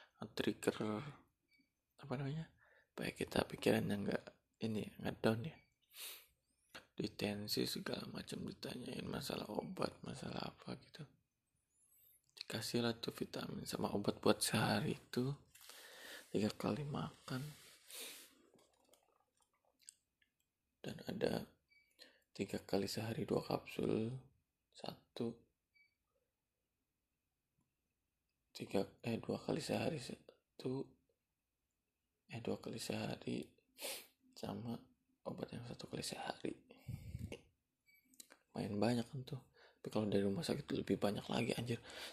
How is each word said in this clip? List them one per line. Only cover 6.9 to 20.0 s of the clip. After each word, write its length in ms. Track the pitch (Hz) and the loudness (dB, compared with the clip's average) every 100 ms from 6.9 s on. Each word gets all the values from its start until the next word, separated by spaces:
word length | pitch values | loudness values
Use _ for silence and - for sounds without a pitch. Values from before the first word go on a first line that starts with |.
| - | -4
Ditensi 720 | - - 104 104 107 - 123 | -4 0 0 0 0 2 2
segala 400 | - - - - | 0 -2 -2 -4
macam, 400 | - - - - | -8 -6 -6 -6
ditanyain 560 | - - - - - | -6 -6 -6 -6 -6
masalah 480 | - - - - - | -4 -4 -2 -4 -2
obat, 400 | - - 185 - - - | -2 -2 0 -2 -2 -8
masalah 420 | - - - - | -6 -4 -4 -4
apa 320 | - - 123 | -6 -10 -10
gitu. 240 | - - 151 _ _ _ _ _ _ _ _ _ _ _ _ - | -10 -14 -16 _ _ _ _ _ _ _ _ _ _ _ _ -14
Dikasih 460 | - 113 110 120 117 | -4 -2 2 4 4
lah 100 | 113 | 2
tuh 160 | - | -4
vitamin 560 | - - - - - - | -2 -4 -2 -4 -4 -2
sama 240 | - 98 | 0 2
obat 300 | 101 104 107 | 2 2 6
buat 160 | 107 107 | 6 6
sehari 560 | - 110 117 107 113 - | 6 4 6 4 4 0
itu 380 | - - 131 143 - - - - - - - - - | -2 0 0 -2 -8 -20 -18 -16 -16 -14 -12 -12 -2
tiga 160 | - 104 - | 2 2 2
kali 320 | 110 107 147 | 0 0 0
makan. 540 | 123 - - - 127 147 151 - - - - - - - - - - _ _ _ - _ _ _ _ _ _ _ _ - - | -2 -4 -6 -6 -4 -4 -10 -18 -20 -14 -12 -10 -12 -16 -20 -20 -20 _ _ _ -20 _ _ _ _ _ _ _ _ -20 -20